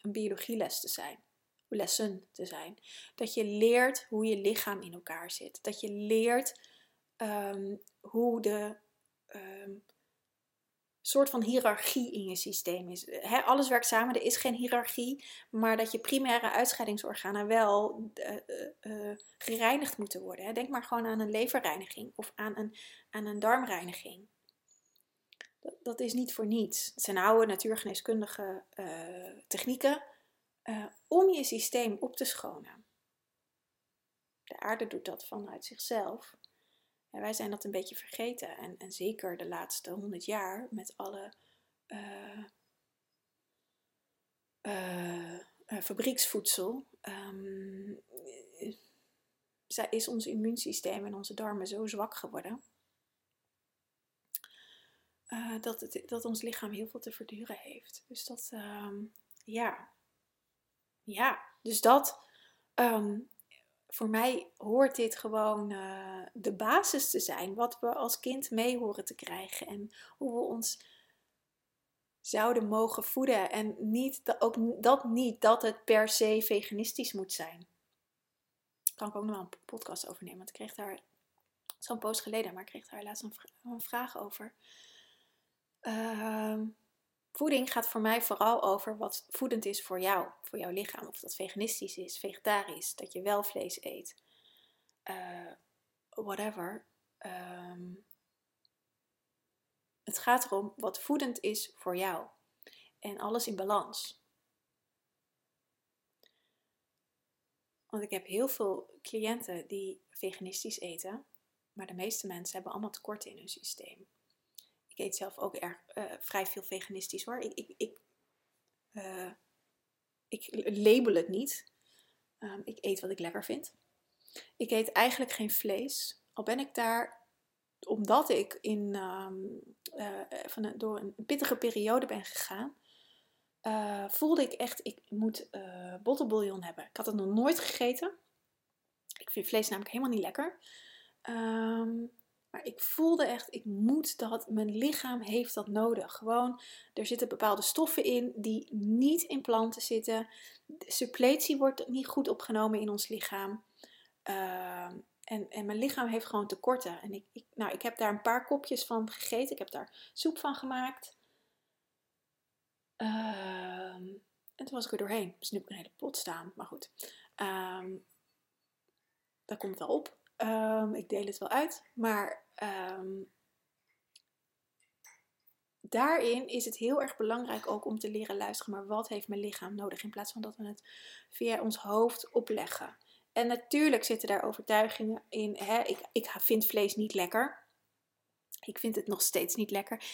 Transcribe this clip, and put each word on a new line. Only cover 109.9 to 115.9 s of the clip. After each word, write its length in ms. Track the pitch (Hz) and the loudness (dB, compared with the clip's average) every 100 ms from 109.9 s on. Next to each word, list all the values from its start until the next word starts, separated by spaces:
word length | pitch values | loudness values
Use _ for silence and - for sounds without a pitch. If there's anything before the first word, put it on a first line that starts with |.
| 190 _ | -10 _
veganistisch 680 | - 190 - 185 - 220 - | -8 -8 -6 -8 -8 -8 -8
eten. 460 | 175 165 185 233 - _ _ _ _ | -8 -8 -10 -10 -14 _ _ _ _
Maar 140 | 202 190 | -16 -12
de 60 | |
meeste 340 | 180 202 - 196 | -6 -4 -4 -6
mensen 260 | 175 180 | -8 -8
hebben 180 | 185 196 | -8 -8
allemaal 200 | - 214 | -6 -6
tekorten 400 | - - 208 - | -8 -8 -8 -10
in 60 | - | -14
hun 120 | - | -12
systeem. 580 | - - - - - - _ _ _ _ - - _ _ | -10 -8 -10 -12 -20 -20 _ _ _ _ -20 -20 _ _
Ik 100 | - | -6
eet 180 | 208 | -4
zelf 220 | - 196 - | -4 -8 -6
ook 180 | 196 | -6
erg, 220 | - 175 175 | -4 -8 -10
eh, 260 | - | -12